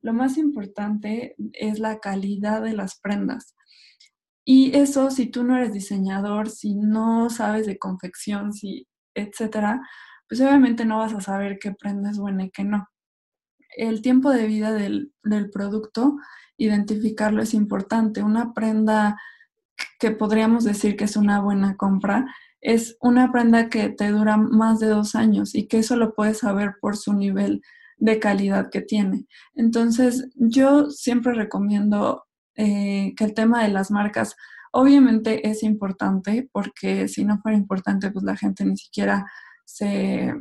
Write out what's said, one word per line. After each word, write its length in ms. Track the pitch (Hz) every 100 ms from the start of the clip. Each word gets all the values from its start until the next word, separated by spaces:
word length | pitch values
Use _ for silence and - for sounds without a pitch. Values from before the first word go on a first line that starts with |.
Lo 100 | 226
más 240 | 226 262 269
importante 1000 | 311 220 196 - 208 208 208 220 247 - 208
es 240 | - 214 214
la 220 | 220 220
calidad 640 | 202 196 196 202 208 214
de 120 | 220
las 260 | 214 190 -
prendas. 540 | 202 202 196 - - _ _ _ _ _ _ _ _ _
Y 320 | - 262 262 269
eso, 340 | 285 277 269
si 160 | 262 240
tú 180 | 247
no 120 | 247 254
eres 160 | 240
diseñador, 800 | 202 190 202 190 190 202 208 220
si 240 | 220 214
no 560 | 202 208 214 220 226 233
sabes 360 | 233 214 214 214
de 120 | 190
confección, 760 | 196 185 185 - - 202 208
si, 360 | 208 202 196 - _ _
etcétera, 680 | - 208 - 220 220 208 247 - - - - _
pues 120 | 226
obviamente 440 | 269 277 254 233
no 140 | 226 220
vas 160 | 220
a 60 | 214
saber 380 | 185 196 202 196
qué 120 | 208
prenda 380 | 196 208 202 202
es 80 | 208
buena 260 | 202 196
y 60 | 190
qué 140 | -
no. 240 | 202 208 190 _ _ _ _ _ _ _ _ -
El 260 | 226 220
tiempo 280 | 254 254 277
de 160 | 254 220
vida 260 | 214 214
del, 400 | 214 202 208 - _
del 260 | 214 214 208
producto, 680 | 202 202 214 214 - 262 285 - - _ _
identificarlo 840 | 220 208 202 214 214 214 214 214
es 140 | 220
importante. 680 | 220 208 196 196 226 220 214
Una 300 | 208 214 233
prenda 640 | - 220 214 214 214 208 208 - - _ _ _ _ - _
que 120 | 226
podríamos 540 | 214 214 220 220 233
decir 320 | 226 208 214 202
que 80 |
es 120 | 208 208
una 240 | 208 202
buena 360 | 202 202 196 196
compra, 500 | 196 - 196 202 269 - _ _
es 360 | - 226 233 -
una 320 | 247 247 254
prenda 360 | 247 233 226 226
que 200 | 226 208
te 220 | - 208
dura 260 | 208 214 214
más 420 | 214 220 220 220
de 80 | 220
dos 260 | 214 214
años 400 | 220 226 202 202
y 120 | 226 208
que 120 | 226
eso 180 | 220 240
lo 180 | 226
puedes 240 | 220 214 220
saber 360 | 214 196 202 196
por 160 | 214 208
su 160 | -
nivel 480 | 202 196 190 202 208 _ _ - _
de 220 | 214 220
calidad 520 | 214 202 196 196 196
que 100 | 202
tiene. 460 | - 214 196 196 - - _
Entonces, 760 | - 226 233 233 233 254 247 -
yo 560 | - 233 240 269 285 294
siempre 440 | - - 240 240
recomiendo, 920 | 233 208 196 202 208 208 208 208 - _ _ _
eh, 600 | - 214 202 202 196 196 -
que 80 |
el 100 | 214
tema 280 | 214 226 240
de 80 | 220
las 200 | 196 190
marcas, 460 | 208 208 - 220 - - - -
obviamente 760 | 247 262 277 254 220 220 220 214
es 140 | 214
importante, 840 | 214 214 196 190 196 190 190 220 262
porque 560 | 202 196 - 190 190 196
si 160 | 202
no 160 | 202 208
fuera 160 | 220 214
importante, 540 | 196 190 185 196 196
pues 140 | 196
la 120 | 196 196
gente 280 | 202 190
ni 120 | 196 196
siquiera 480 | - - 202 202 196 - - _
se 680 | _ - 208 202 190 190 127 -